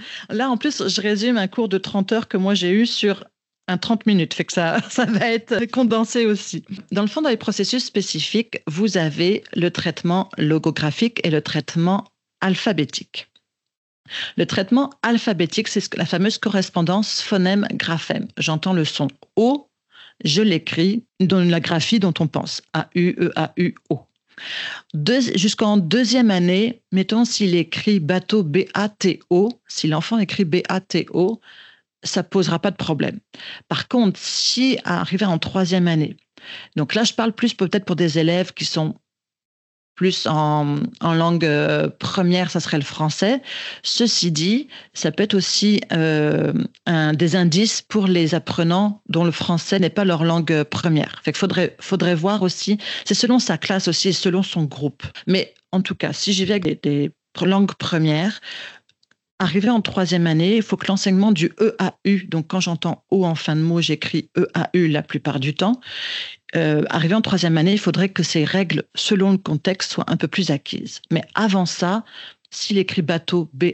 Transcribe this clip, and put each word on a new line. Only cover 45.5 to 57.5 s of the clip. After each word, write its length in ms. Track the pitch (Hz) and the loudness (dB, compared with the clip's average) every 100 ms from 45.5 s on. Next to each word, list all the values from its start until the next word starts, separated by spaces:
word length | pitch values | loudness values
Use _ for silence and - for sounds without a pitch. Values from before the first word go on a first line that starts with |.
| - 208 208 - | 0 2 2 0
euh, 580 | 170 160 156 151 151 156 - - - - | 0 2 2 2 2 0 0 -4 -6 -2
un, 280 | 165 151 | 0 2
des 240 | 156 170 185 | 2 2 2
indices 440 | 175 160 220 - | 2 2 2 -2
pour 260 | - 214 190 | -4 0 2
les 280 | 175 160 165 | 2 2 0
apprenants 680 | - - 170 180 208 208 - | -2 -2 2 2 0 -2 -4
dont 160 | 165 | 0
le 80 | 170 | 0
français 480 | 151 - 170 - 196 | 0 -2 -2 0 0
n'est 100 | 170 | 2
pas 140 | 208 | 2
leur 220 | 196 165 165 | 0 2 2
langue, 260 | 170 156 | 2 2
euh, 140 | 156 147 | 0 0
première. 560 | - 175 156 - - | -2 0 2 0 -4
Fait 80 | - | -6
qu'il 80 | 147 | -2
faudrait, 380 | 190 180 175 - | 0 0 -2 -4
faudrait 340 | - 190 180 | -4 0 2
voir 280 | 170 180 214 | 2 0 0
aussi, 360 | 185 - - 208 - - - | 0 -2 -2 -2 -4 -8 -2
c'est 80 | |
selon 260 | 202 247 247 | 0 4 2
sa 180 | - 165 | 2 -2
classe 300 | - 190 180 | -2 -2 0
aussi 220 | 165 190 | 0 0
et 40 | |
selon 300 | 165 190 180 | 0 0 0
son 200 | 190 175 | 0 -2
groupe. 400 | 151 - 143 - - - - | -4 -2 -6 -6 -16 -8 -2
Mais 260 | 185 - _ _ | 0 -2 _ _
en 100 | 190 | -2
tout 140 | 185 - | -2 -4
cas, 160 | 156 | -6
si 220 | 147 - | -4 -2
j'y 100 | 190 | 0
vais 120 | 185 208 | 0 0
avec 80 | 175 | -2
des, 100 | 151 | -2
des 360 | 147 143 147 - _ | -2 0 -2 -6 _
pr-, 120 | - | -4
langues 280 | 185 | 0